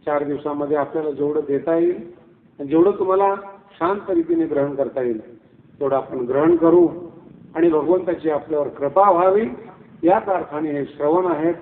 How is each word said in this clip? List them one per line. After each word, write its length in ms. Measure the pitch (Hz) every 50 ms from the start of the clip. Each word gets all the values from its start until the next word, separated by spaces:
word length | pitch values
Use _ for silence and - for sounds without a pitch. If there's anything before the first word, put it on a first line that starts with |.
| _
चार 180 | 156 147 143 143
दिवसामध्ये 540 | 143 143 135 - 151 147 147 147 139 151
आपल्याला 340 | 147 139 - - 165 156 151
जेवढं 300 | 139 135 147 147 147 156 147
देता 280 | 135 143 135 - 165 165
येईल, 360 | 165 170 175 180 202 226 - - - - - _ _ _ _ _ - 143
जेवढं 240 | 139 147 165 175 202
तुम्हाला 440 | 196 202 196 185 185 190 196 196 196 202 - - - - _ _
शांत 380 | - - 160 175 202 202 185 196
रीतीने 360 | 185 165 165 165 170 165 160
ग्रहण 300 | 147 147 143 139 143 143
करता 260 | 139 135 120 - 135
येईल, 380 | 127 120 113 107 - - - - _ _ _ - - _ - -
तेवढं 160 | 143 135 135
आपण 220 | 131 127 - -
ग्रहण 380 | 131 123 120 127 139 151 165 175
करू 340 | 156 160 170 170 175 175 156 - - - - - - - - - - - - -
आणि 140 | 160 165 170
भगवंताची 600 | 156 151 139 156 180 185 180 185 170 160 147 160
आपल्यावर 380 | 151 143 - - 156 147 143
कृपा 440 | 123 - - 139 143 139 190 196 202
व्हावी 380 | 180 170 180 190 190 208 226 247 254 - - - - - - - - - -
याच 220 | 165 190 220 220
अर्थाने 460 | 208 190 175 156 - 147 151 160 151
हे 140 | 143 143 135
श्रवण 460 | - - - 147 147 160 180 185 180
आहेत 240 | 160 147 156 170 175 -